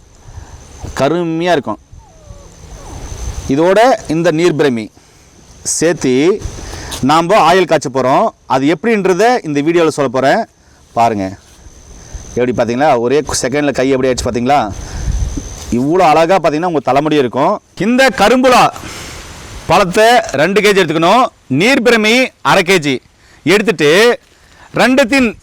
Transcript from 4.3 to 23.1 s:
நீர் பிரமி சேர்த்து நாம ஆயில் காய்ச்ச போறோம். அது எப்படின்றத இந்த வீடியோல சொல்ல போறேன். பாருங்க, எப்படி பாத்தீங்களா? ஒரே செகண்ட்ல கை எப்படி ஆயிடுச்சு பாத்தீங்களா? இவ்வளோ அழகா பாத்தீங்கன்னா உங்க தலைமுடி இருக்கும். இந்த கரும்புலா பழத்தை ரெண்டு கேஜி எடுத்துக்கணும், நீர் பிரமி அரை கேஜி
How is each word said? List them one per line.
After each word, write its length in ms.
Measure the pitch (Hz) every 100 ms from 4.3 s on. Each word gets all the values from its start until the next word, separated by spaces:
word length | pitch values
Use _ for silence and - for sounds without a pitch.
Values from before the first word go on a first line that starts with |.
| 156
நீர் 200 | 170 147
பிரமி 260 | 147 117 107 _ _ _ _ _ - - - -
சேர்த்து 380 | 160 165 135 127 160 208 - - - - - - 127
நாம 280 | 160 170 214 165
ஆயில் 200 | 185 165
காய்ச்ச 200 | 156 147 131
போறோம். 280 | 127 156 220 - -
அது 100 | 131 139
எப்படின்றத 540 | 170 226 214 180 175 226 247 156
இந்த 120 | 143 147
வீடியோல 260 | 170 160 147
சொல்ல 120 | 135 127
போறேன். 260 | 135 196 - _ _ _ _ -
பாருங்க, 280 | 117 104 95 98 _ - - - - - - - - -
எப்படி 160 | 123 120
பாத்தீங்களா? 320 | 113 120 151 123
ஒரே 160 | 120 143 143 -
செகண்ட்ல 320 | 131 143 147 127
கை 100 | 131
எப்படி 160 | 131 131
ஆயிடுச்சு 180 | 123 127
பாத்தீங்களா? 320 | 113 123 143 104 92 - - - - - - - - - 117
இவ்வளோ 260 | 139 180 170
அழகா 280 | 151 165 190
பாத்தீங்கன்னா 340 | 147 151 180
உங்க 100 | 156 131
தலைமுடி 340 | 131 151 151
இருக்கும். 320 | 120 123 160 208 _ - 196
இந்த 160 | 247 262 -
கரும்புலா 420 | 202 254 262 240 156 - - - - - - - - - -
பழத்தை 380 | 170 190 208 226 240 - 131
ரெண்டு 180 | 165 202
கேஜி 180 | 208 196
எடுத்துக்கணும், 440 | 165 160 170 226 240 _ - 131
நீர் 220 | 214 277 233
பிரமி 260 | 226 214 247 247 - 135
அரை 120 | 170 175
கேஜி 260 | 190 143 127 _